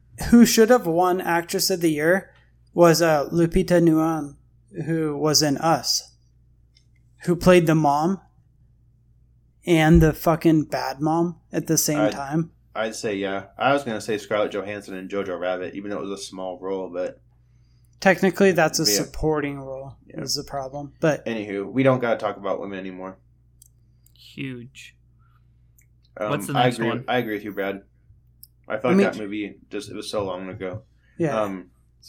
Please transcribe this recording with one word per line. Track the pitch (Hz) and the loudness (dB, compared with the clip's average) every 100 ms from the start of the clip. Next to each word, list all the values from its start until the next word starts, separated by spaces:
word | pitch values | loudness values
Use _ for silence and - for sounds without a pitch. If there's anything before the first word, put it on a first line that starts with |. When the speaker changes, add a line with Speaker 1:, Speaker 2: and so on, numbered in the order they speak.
| _ - - | _ -10 4
Speaker 1:
who | 233 233 | 8 8
should | - 220 | 6 6
have | 247 175 | 4 2
won | 165 180 180 | 0 2 0
Actress | - 170 165 196 165 | 0 -2 -2 -2 -2
of | 185 | 0
the | 165 | 0
Year | 147 156 185 - _ _ _ _ | 2 2 2 -2 _ _ _ _
was, | - 170 156 | 6 6 6
uh, | 165 151 135 | 4 2 0
Lupita | 165 165 190 170 175 | 0 2 2 2 4
Nyong'o, | 170 156 160 160 143 139 _ _ _ 185 143 | 4 4 2 -2 -8 -14 _ _ _ -10 -6
who | 165 156 143 | -4 -4 -2
was | 151 147 | 0 2
in | 151 135 | 2 2
Us, | 160 143 - - - _ _ _ _ _ _ _ _ _ _ _ | 2 0 0 -6 -8 _ _ _ _ _ _ _ _ _ _ _
who | - 170 | -4 2
played | 185 180 165 | 6 6 6
the | |
mom | 156 147 143 165 196 - _ _ _ _ _ _ _ _ _ _ _ _ _ - | 4 2 2 0 -2 -8 _ _ _ _ _ _ _ _ _ _ _ _ _ 0
and | 165 156 170 | 4 8 8
the | 160 | 6
fucking | 147 - 156 170 156 | 4 0 2 4 2
bad | 143 131 131 135 | 0 -4 -6 -4
mom | 156 165 175 165 _ | -2 0 -2 -4 _
at | 175 165 | -8 -2
the | 156 | 0
same | - 156 | 0 0
Speaker 2:
I'd, | 107 | -2
Speaker 1:
time. | 120 139 160 165 _ _ | -2 -4 -4 -4 _ _
Speaker 2:
I'd | - 113 110 | -6 -6 -6
say, | 113 98 | -6 -4
yeah. | 98 98 - - | -4 -6 -10 -2
I | 120 | 0
was | 143 | 0
gonna | 131 107 | -2 -6
say | 113 104 | -4 -6
Scarlett | - 104 101 | -2 -2 0
Johansson | 104 95 104 98 | -4 -8 -10 -12
and | 92 92 | -12 -8
Jojo | 98 92 87 | -6 -6 -6
Rabbit, | 90 90 90 | -4 -4 -8
even | 95 101 | -10 -10
though | 95 | -8
it | 95 | -8
was | 95 | -10
a | |
small | - 92 92 87 | -12 -12 -10 -10
role, | 92 95 92 | -8 -8 -8
but | 87 90 - _ _ _ _ _ _ _ _ | -8 -8 -10 _ _ _ _ _ _ _ _
Speaker 1:
Technically, | 196 180 190 175 196 | 2 2 2 4 2
that's | 170 156 - | 4 0 0
a | |
Speaker 2:
Yeah. | 151 - | 0 0
Speaker 1:
supporting | 143 - 151 151 143 143 | -2 -4 -2 -2 -4 -8
role | 135 131 139 - - | -10 -12 -14 -18 -16
Speaker 2:
Yeah. | - | -12
Speaker 1:
is | 131 | -6
the | 143 | -6
problem. | - 139 131 143 143 - | -6 -10 -8 -10 -12 -2
But | 165 139 | 0 0
Speaker 2:
Anywho, | 117 110 104 98 98 | -4 -6 -4 -6 -2
we | 123 | 2
don't | 135 127 | 4 4
gotta | 120 110 | 2 0
talk | 107 98 | -2 -4
about | 98 92 | -4 -4
women | 98 95 | -6 -10
anymore. | 95 92 92 95 _ _ _ _ - _ _ _ _ _ | -10 -12 -14 -16 _ _ _ _ -20 _ _ _ _ _
Speaker 3:
Huge. | - - 139 123 123 - - _ _ _ _ _ _ _ _ _ _ _ _ - | -20 -12 -12 -12 -16 -20 -20 _ _ _ _ _ _ _ _ _ _ _ _ -8
Speaker 2:
Um, | 107 | -4
Speaker 3:
What's | 147 - | -4 -2
the | |
Speaker 2:
I | 139 | 2
Speaker 3:
next | 123 120 | 2 2
Speaker 2:
agree, | 113 | -2
Speaker 3:
one? | 120 - | -2 -2
Speaker 2:
I | 123 | -2
agree | 110 | -2
with | 104 | -6
you, | 107 | -6
Brad. | 98 98 98 - _ _ _ _ _ - _ - | -6 -4 -6 -12 _ _ _ _ _ -20 _ -10
I | - | -4
felt | 127 | 2
Speaker 1:
I | 185 | 4
mean, | - | 2
Speaker 2:
that | - | -2
movie | 104 107 101 - _ | -8 -8 -10 -12 _
just, | 104 101 | -12 -10
it | 104 | -12
was | 107 | -8
so | 110 | -6
long | 98 92 95 | -4 -6 -10
ago. | 95 92 90 - _ _ - | -10 -10 -10 -14 _ _ -6
Speaker 1:
yeah. | 160 110 | -2 -2
Speaker 2:
Um, | 104 95 90 _ _ _ | -4 -6 -14 _ _ _